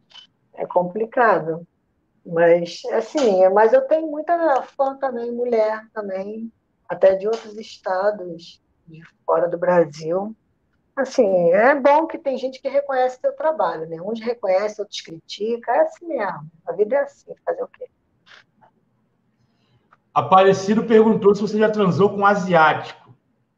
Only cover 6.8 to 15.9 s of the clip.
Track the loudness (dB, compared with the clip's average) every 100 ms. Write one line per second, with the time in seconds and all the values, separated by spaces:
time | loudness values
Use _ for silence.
6.8 | -12 2 2 2 0 -6 -8 -16 -18 -12
7.8 | -6 -2 -2 -4 -8 -14 -18 -20 _ _
8.8 | _ -20 -20 _ -2 0 0 -2 0 2
9.8 | 0 -4 -6 -6 -6 -12 _ _ _ _
10.8 | _ -8 -2 0 2 2 4 4 4 4
11.8 | 4 2 2 -4 -6 -6 -6 -8 -4 -2
12.8 | -2 0 -2 -2 -6 -2 -2 -2 -2 -4
13.8 | -8 -10 -8 -8 -6 -4 0 0 0 -6
14.8 | -10 -12 -14 -18 -16 -8 -6 -4 -2 0
15.8 | 0